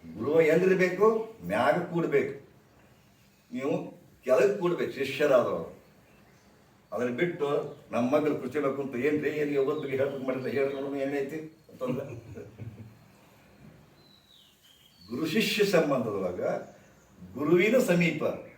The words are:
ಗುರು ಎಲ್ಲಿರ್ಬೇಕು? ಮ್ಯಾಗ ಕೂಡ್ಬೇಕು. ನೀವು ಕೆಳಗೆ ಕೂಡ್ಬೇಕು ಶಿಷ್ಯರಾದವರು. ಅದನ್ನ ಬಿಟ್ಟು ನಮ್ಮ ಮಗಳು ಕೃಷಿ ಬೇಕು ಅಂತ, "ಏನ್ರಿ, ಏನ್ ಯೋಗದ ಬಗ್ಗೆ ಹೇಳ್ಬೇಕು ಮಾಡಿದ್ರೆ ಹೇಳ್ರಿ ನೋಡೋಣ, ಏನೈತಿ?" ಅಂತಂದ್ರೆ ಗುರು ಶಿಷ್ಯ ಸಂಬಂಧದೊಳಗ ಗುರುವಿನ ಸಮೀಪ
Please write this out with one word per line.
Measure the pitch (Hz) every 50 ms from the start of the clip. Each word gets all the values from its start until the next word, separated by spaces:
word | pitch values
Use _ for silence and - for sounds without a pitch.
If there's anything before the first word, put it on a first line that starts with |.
| - 82 - -
ಗುರು | 113 143 156 165
ಎಲ್ಲಿರ್ಬೇಕು? | 160 151 160 175 185 190 185 170 185 175 180 185 208 220 226 220 - - - - 87
ಮ್ಯಾಗ | 87 - - - 160 175 180
ಕೂಡ್ಬೇಕು. | 170 170 170 170 156 147 143 139 - - - - - - _ - _ _ _ _ _ _ _ _ _ _ _ _ _ _ _ _ _ - 120
ನೀವು | 123 135 147 165 - - - - - - - _ _ -
ಕೆಳಗೆ | 127 156 160 202 196 - -
ಕೂಡ್ಬೇಕು | 175 175 - - 120 120
ಶಿಷ್ಯರಾದವರು. | - - 139 - - - 147 139 131 123 113 - - - - - - - - _ _ _ _ _ - _ _ _ _ _ _ _ _ _ _ _ _ _ _ -
ಅದನ್ನ | 101 110 123 123 120
ಬಿಟ್ಟು | - 175 - - 147 147 143 147 - - - - - - -
ನಮ್ಮ | 104 117 123 123 147
ಮಗಳು | 151 151 147 139 -
ಕೃಷಿ | 127 123 127 151
ಬೇಕು | 139 135 - 139
ಅಂತ, | 135 123 -
"ಏನ್ರಿ, | 120 135 151 147 - 147 151
ಏನ್ | 151 151 147 143 143
ಯೋಗದ | 139 135 143 147 -
ಬಗ್ಗೆ | - 135 135
ಹೇಳ್ಬೇಕು | 131 139 143 143 131 127
ಮಾಡಿದ್ರೆ | 135 127 131 127 -
ಹೇಳ್ರಿ | - 139 139 139 139 135
ನೋಡೋಣ, | 139 139 139
ಏನೈತಿ?" | 139 135 139 139 143 135 139 160 156 151 156 - _ _ _
ಅಂತಂದ್ರೆ | - - 127 123 123 135 - - 117 - - - - - - - - - - - - - - - - - _ - - _ _ - _ _ _ _ _ - - - - - - _ _ _ - _ _ _ _ _ _ - - _ _ _ _ _ _ _ _ _ _ _ 87 95
ಗುರು | 113 135 160
ಶಿಷ್ಯ | - - 220 - - - 214 202
ಸಂಬಂಧದೊಳಗ | - 175 160 147 147 135 123 113 110 101 98 95 90 90 95 - 90 95 - - - - - - _ _ _ _ _ _ - - - -
ಗುರುವಿನ | 131 147 156 175 180 196 220 247 254
ಸಮೀಪ | - - 175 170 170 160 - - 117 104 - - - - -